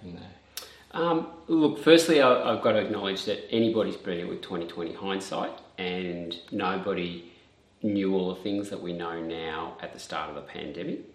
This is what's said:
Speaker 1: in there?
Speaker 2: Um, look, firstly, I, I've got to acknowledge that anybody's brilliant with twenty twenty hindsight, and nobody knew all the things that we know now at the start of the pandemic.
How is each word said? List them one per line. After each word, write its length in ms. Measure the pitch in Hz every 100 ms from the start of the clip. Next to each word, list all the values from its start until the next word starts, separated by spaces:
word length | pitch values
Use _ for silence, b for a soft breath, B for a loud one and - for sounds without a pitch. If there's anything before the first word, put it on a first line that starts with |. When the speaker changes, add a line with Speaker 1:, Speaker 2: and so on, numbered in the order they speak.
Speaker 1:
in 120 | 90 87
there? 160 | 92 - _ B B B B
Speaker 2:
Um, 360 | - 170 165 - - -
look, 300 | 165 151 -
firstly, 360 | 156 165 160 151
I, 320 | 127 123 120
I've 120 | 110
got 80 | 120
to 80 | 107
acknowledge 460 | 101 104 98 95 -
that 200 | 101 -
anybody's 420 | 113 113 110 98 -
brilliant 320 | 98 87 87
with 140 | 90
twenty 240 | - 90 85
twenty 260 | - 107
hindsight, 600 | - 98 98 - - - - - -
and 580 | 90 90 92 87 85 85 -
nobody 800 | 104 95 95 101 92 87 87 - B B _ _ _
knew 320 | 107 101 95 95
all 180 | 92
the 80 | 90
things 300 | 107 101 104
that 100 | 85
we 100 | 87
know 300 | 85 85 85
now 560 | 82 82 82 78 85 -
at 100 | 85
the 60 | -
start 300 | - 80 78
of 60 | 73
the 60 |
pandemic. 600 | 69 - 76 82 143 269 -